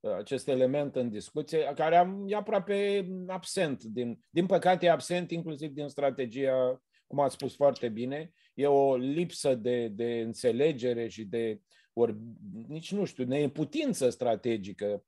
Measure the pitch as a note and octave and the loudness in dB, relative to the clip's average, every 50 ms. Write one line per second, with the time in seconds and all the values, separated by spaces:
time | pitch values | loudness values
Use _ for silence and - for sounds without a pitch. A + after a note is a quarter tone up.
0 | - A2 G2+ F2+ G#2+ - C#3 B2+ - - C3+ B2+ B2+ B2+ C3+ D3 D3 C#3+ - B2+ | -4 -4 -4 -4 -4 -4 -6 -4 -2 -2 2 4 4 4 2 0 -2 -2 -2 -2
1 | B2 A#2+ G#2 G#2 G2 - _ D3 D3+ - E3 D#3+ D3+ C3 C#3+ - D#3 D#3+ E3+ F3 | -2 -2 -4 -6 -10 -8 _ -8 -6 -2 -2 -2 0 -2 0 0 2 6 6 6
2 | F3+ F#3 F#3+ G3+ G3+ G3 G#3 G#3 G3+ G#3+ G#3+ G3 F#3 G#3 G3+ G3+ G3+ G3+ G3+ G3+ | 6 6 2 -6 -4 -4 -4 -4 -2 0 0 0 0 0 -2 0 0 0 0 0
3 | F#3+ F3 F#3 F#3 F#3 F3+ F#3 F#3+ F3+ - - G3 F#3 D3+ C3+ - - A2+ G#2+ A#2+ | -2 -4 -8 -10 -8 -8 -8 -8 -8 -6 -2 0 0 0 -2 -6 -8 -8 -4 -4
4 | B2 A#2+ A2+ - _ _ - E3+ F3 F3+ G3 E3+ E3+ F3+ F#3 F3 F3+ F3 E3 D3 | -4 -4 -4 -8 _ _ 0 0 2 4 2 4 6 4 4 6 6 4 4 4
5 | - - F3 F3+ F3 E3 E3+ E3+ D3+ D#3+ D#3 C3+ D3+ D#3 C3+ D3 D3 C#3+ C#3+ - | 2 -2 -2 -2 -2 -2 -6 -6 -6 -6 -8 -8 -8 -10 -8 -8 -8 -8 -4 0
6 | C#3+ C#3 C3 C#3+ C3 A#2 G#2+ C3+ C#3 C3 C3 B2+ B2+ B2+ B2+ - _ _ _ _ | 0 0 0 0 -6 -4 -2 -2 0 2 4 4 2 2 0 -4 _ _ _ _
7 | _ _ - C#3 C#3+ C3+ B2+ - - B2+ - - C#3+ C#3+ B2+ - - A#2 G#2+ A2 | _ _ 0 0 0 0 0 -2 -8 -8 -2 4 4 4 4 4 -4 -4 -4 -4
8 | A#2+ B2+ C#3 D3 D#3+ E3+ _ _ _ _ _ - C3+ C#3+ C#3+ C#3 C#3 C#3 C3+ B2 | -6 -6 -6 -8 -10 -12 _ _ _ _ _ 0 4 4 6 6 6 4 4 2
9 | B2 C3+ C#3+ E3 F3+ E3 - - - D3 C3 A#2+ G#2 B2 B2 B2 A#2 A2+ G#2 G2 | 0 0 0 0 -2 -2 -4 -2 0 0 0 2 0 0 0 0 -2 -4 -4 -4
10 | A#2 A#2 A#2+ A#2 A2+ A2+ A2 - - B2+ A2+ A#2+ C#3+ D#3+ D3+ A#2+ A2+ B2 A#2+ A#2 | -4 -2 -2 -2 -4 -4 -6 -2 0 0 2 4 2 2 0 0 -2 -2 -2 -2
11 | A#2 A2 F#2+ G#2 A2 G2+ F2+ A#2 A#2 A2+ G#2+ G#2 _ _ _ _ _ _ _ A#2 | -4 -6 -8 -10 -12 -6 -4 -2 -2 -2 -4 -6 _ _ _ _ _ _ _ 2
12 | A#2 A2 G#2+ G#2+ A2+ A#2 A2 - G#2 G2+ F#2+ A2 A2+ - D3 D#3+ E3 - F#3 G3+ | 2 2 2 -4 -10 -14 -16 -16 -16 -14 -14 -14 -12 -10 -10 -10 -8 -6 -2 -2
13 | G3 D3 - - B2+ B2 C3 D3 D3 C#3+ C#3+ D#3 D#3 - - D4+ D#4 C#4 G3 - | -2 -4 -2 -6 -2 -2 0 0 0 0 0 -2 -4 -2 -2 -2 -2 -2 -2 2
14 | C#3 B2 A2 - B2 A#2+ A2+ G2+ - B2 A#2 A2 F#2+ G2 F#2+ - G#2 G#2 G#2 G2 | 2 0 2 2 0 0 0 0 0 -2 -2 -2 -2 -8 -8 -4 -4 -4 -4 -4
15 | _ | _